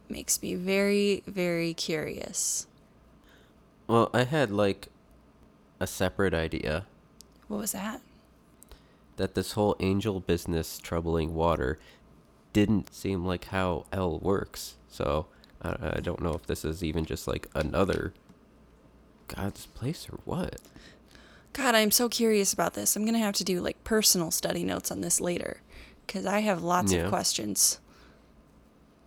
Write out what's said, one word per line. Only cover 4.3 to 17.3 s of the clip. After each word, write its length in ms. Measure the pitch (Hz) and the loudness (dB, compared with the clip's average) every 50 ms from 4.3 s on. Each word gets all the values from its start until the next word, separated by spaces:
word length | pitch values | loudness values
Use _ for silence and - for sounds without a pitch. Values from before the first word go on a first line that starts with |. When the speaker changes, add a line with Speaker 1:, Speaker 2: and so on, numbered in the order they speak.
| 160 156 131 101 | 2 2 2 2
Speaker 2:
like, 380 | 101 104 104 98 95 - - - - - _ - - - - - _ - - - _ _ _ _ _ - | 2 2 4 2 2 0 -6 -20 -20 -20 _ -20 -20 -20 -20 -20 _ -20 -20 -20 _ _ _ _ _ -6
a 80 | 95 | -6
separate 480 | - - - 95 92 - - 98 92 82 | -6 -2 -2 -2 0 2 2 0 2 2
idea. 520 | 82 80 80 80 - - - 78 85 95 - - - _ _ - - - - - - - - | 0 -2 -2 -4 -4 -2 -2 -2 -4 -4 -8 -20 -20 _ _ -20 -20 -20 -20 -20 -20 -12 -10
Speaker 1:
What 100 | 208 208 | -8 -6
was 120 | 220 - | -6 -6
that? 280 | - 196 196 220 240 - - - - - _ _ _ _ _ _ - - - - - - - - - _ - - - | -6 -6 -8 -8 -10 -10 -16 -20 -20 -20 _ _ _ _ _ _ -20 -20 -20 -20 -20 -20 -20 -20 -20 _ -20 -16 -6
Speaker 2:
That 180 | - 95 95 - | -4 -4 -2 -2
this 180 | 95 92 - | -2 -2 -2
whole 240 | - 110 104 104 - - | 0 2 2 2 2 2
angel 400 | 92 95 95 101 98 110 95 92 | 2 2 2 2 0 -2 -2 -2
business 580 | 90 - 87 85 - 87 85 82 80 - - - | 0 0 0 0 0 -2 -2 -2 -2 -4 -8 -12
troubling 560 | - - 87 85 82 82 82 82 78 80 82 | -8 -4 -4 -2 0 0 0 0 0 0 0
water 440 | 80 82 85 82 - 65 64 78 - - - - - - - - - _ _ _ _ _ _ | 2 2 2 2 2 0 -2 -2 -4 -10 -20 -20 -20 -20 -20 -20 -20 _ _ _ _ _ _
didn't 400 | - 107 104 107 107 95 - - | 4 4 4 6 4 0 0 -4
seem 320 | - - - 95 98 87 87 | -12 -6 -4 -2 -2 -2 0
like 220 | 92 90 87 - | -2 -2 -2 -4
how 400 | - 98 95 92 90 85 - - - | -4 -2 0 2 2 0 -2 -4 -6
El 260 | 98 98 92 85 78 80 | -4 -2 0 0 -2 0
works. 580 | - 90 101 - - - - - - - - - - - | 2 2 2 2 0 -4 -10 -12 -12 -12 -14 -18 -20 -16
So 380 | - - - 69 73 78 - - - - - - - - | -6 -2 0 0 0 0 -2 -4 -12 -20 -20 -20 -18 -8
I, 320 | - 85 - - 80 - - | -6 -6 -4 -4 -4 -2 -2
I 40 | - | -2
don't 200 | - 87 - - | -2 -4 -4 -2
know 100 | - 85 76 | -2 -2 -2
if 120 | 78 - | -2 -4
this 180 | - 80 - - | -4 -6 -4 -2
is 180 | 78 80 90 | -4 -4 -2
even 220 | 90 78 78 82 78 | -4 -2 0 -2 -2
just, 240 | - - - - | -2 -4 -6 -4
like, 200 | - | -4